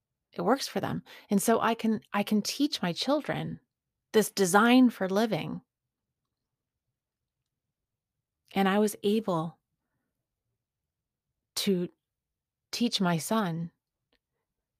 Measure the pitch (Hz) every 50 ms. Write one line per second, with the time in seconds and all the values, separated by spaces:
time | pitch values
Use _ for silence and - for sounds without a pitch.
0 | _ _ _ _ _ _ - - 175 185 247 277 - - - 202 - - - 175
1 | - - - - - - 214 196 - - 226 - - 220 233 226 - 226 220 233
2 | - _ - 202 202 - 214 208 196 - - - 285 294 - - - 180 170 -
3 | - - 285 302 - - 156 151 156 156 156 - _ _ _ _ _ _ _ _
4 | _ _ - 214 202 - - - 196 180 170 208 220 240 247 254 254 240 - -
5 | 196 185 190 202 226 226 202 156 160 151 - 185 - _ _ _ _ _ _ _
6 | _ _ _ _ _ _ _ _ _ _ _ _ _ _ _ _ _ _ _ _
7 | _ _ _ _ _ _ _ _ _ _ _ _ _ _ _ _ _ _ _ _
8 | _ _ _ _ _ _ _ _ _ _ - 190 196 190 190 208 214 208 - -
9 | - 202 208 220 208 - 180 165 160 160 - _ _ _ _ _ _ _ _ _
10 | _ _ _ _ _ _ _ _ _ _ _ _ _ _ _ _ _ _ _ _
11 | _ _ _ _ _ _ _ _ _ _ - - - 208 196 175 180 - _ _
12 | _ _ _ _ _ _ _ _ _ _ _ _ _ _ - - 240 233 - -
13 | 196 175 170 160 - - 220 226 214 180 160 165 170 170 - _ _ _ _ _
14 | _ _ _ _ _ _ _ _ _ _ _ _ _ _ _